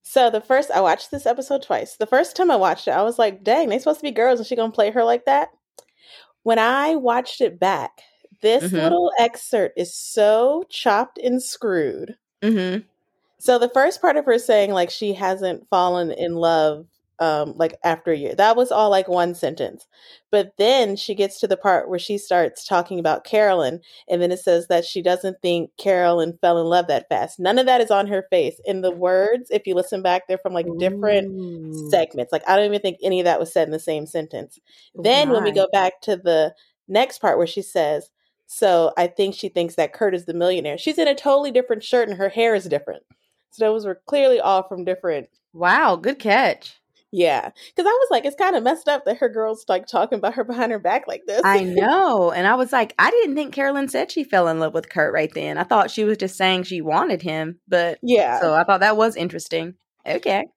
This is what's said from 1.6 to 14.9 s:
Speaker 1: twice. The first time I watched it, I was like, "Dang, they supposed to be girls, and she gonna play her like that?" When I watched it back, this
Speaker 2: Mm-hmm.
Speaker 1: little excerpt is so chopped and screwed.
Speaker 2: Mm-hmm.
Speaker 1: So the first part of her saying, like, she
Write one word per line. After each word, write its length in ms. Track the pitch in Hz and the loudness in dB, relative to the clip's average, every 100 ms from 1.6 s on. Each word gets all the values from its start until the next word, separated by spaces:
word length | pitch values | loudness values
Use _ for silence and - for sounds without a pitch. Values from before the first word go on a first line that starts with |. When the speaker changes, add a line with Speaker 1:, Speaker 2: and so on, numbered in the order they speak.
Speaker 1:
twice. 340 | - 131 - - | -2 -6 -6 -8
The 100 | 214 | 0
first 280 | 262 349 | 0 0
time 140 | - 359 | 0 2
I 60 | |
watched 320 | 240 185 - - | 2 2 0 -2
it, 40 | |
I 120 | 143 | 0
was 160 | 214 233 | 0 0
like, 240 | 220 190 | 0 0
"Dang, 260 | 196 269 285 | 0 2 2
they 80 | 226 | 0
supposed 220 | 302 302 | -2 -2
to 40 | |
be 80 | 294 | -4
girls, 280 | 214 247 247 | 0 2 0
and 80 | 220 | -2
she 80 | |
gonna 160 | 240 226 | -4 -2
play 160 | 220 208 | 0 0
her 140 | 233 | 2
like 220 | 233 240 | 0 0
that?" 240 | 254 277 311 _ _ - _ _ _ - _ _ | 2 0 0 _ _ -20 _ _ _ -20 _ _
When 180 | 226 226 | 0 2
I 360 | 226 262 294 | 2 2 0
watched 460 | 320 247 240 254 - | 0 0 -2 -4 -4
it 180 | 233 175 | -4 0
back, 420 | 185 175 123 _ _ _ _ _ | -2 0 -6 _ _ _ _ _
this 220 | 214 240 | 2 2
Speaker 2:
Mm-hmm. 100 | 185 | 0
Speaker 1:
little 360 | 180 330 349 359 - | 0 2 2 0 2
excerpt 600 | 233 - - 226 180 - | 0 0 -4 -2 -2 -4
is 160 | 175 | -8
so 680 | - - - 208 220 254 311 370 | -10 -6 2 4 4 2 0 -6
chopped 480 | - 247 208 254 - | -4 0 0 -2 -4
and 220 | 254 254 | -2 -2
screwed. 760 | - - 226 180 143 - - 233 _ _ | -4 -8 -2 -2 -2 -4 -12 -16 _ _
Speaker 2:
Mm-hmm. 400 | 208 214 185 196 - _ _ _ _ _ | 0 0 0 -6 -8 _ _ _ _ _
Speaker 1:
So 200 | - 247 | 2 2
the 100 | 247 | 2
first 320 | 262 294 - | 2 2 2
part 160 | 359 294 | 0 0
of 80 | |
her 140 | 277 233 | 2 0
saying, 320 | 240 214 202 | 2 2 2
like, 180 | 190 | 0
she 240 | 175 | -2